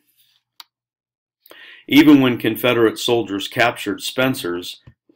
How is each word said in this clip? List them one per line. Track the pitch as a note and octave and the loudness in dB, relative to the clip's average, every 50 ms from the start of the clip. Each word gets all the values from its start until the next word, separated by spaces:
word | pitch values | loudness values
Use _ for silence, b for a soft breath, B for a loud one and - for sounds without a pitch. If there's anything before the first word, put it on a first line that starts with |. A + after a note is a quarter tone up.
| _ _ _ _ _ _ _ _ _ _ _ - - _ _ _ _ _ _ _ _ _ _ _ _ _ _ _ _ B B B B B B B B B | _ _ _ _ _ _ _ _ _ _ _ -20 -20 _ _ _ _ _ _ _ _ _ _ _ _ _ _ _ _ B B B B B B B B B
Even | C3+ C#3 D#3+ D3 D3+ C#3 | 4 6 6 8 6 6
when | C3 B2+ A#2+ A2 | 6 2 0 -2
Confederate | - A#2+ A2 A2 - B2 B2 A#2 A#2 A2 G#2+ - | -4 -4 -4 -2 -2 -2 0 2 2 0 0 -2
soldiers | - - A#2+ A#2 A2 G2 G2 G2 F#2+ - | -4 -2 -2 -2 -2 -4 -6 -8 -8 -6
captured | - B2 A#2 A#2+ A#2+ - - G2+ G2 - | -4 -2 -2 -2 -2 -4 -8 -10 -8 -8
Spencers, | - - - - C3 C3 B2+ B2+ - F2+ F2 F2 F2+ - - - _ - - _ _ _ _ | -10 -8 -6 -4 -2 -2 -4 -4 -6 -8 -8 -8 -10 -14 -16 -20 _ -20 -20 _ _ _ _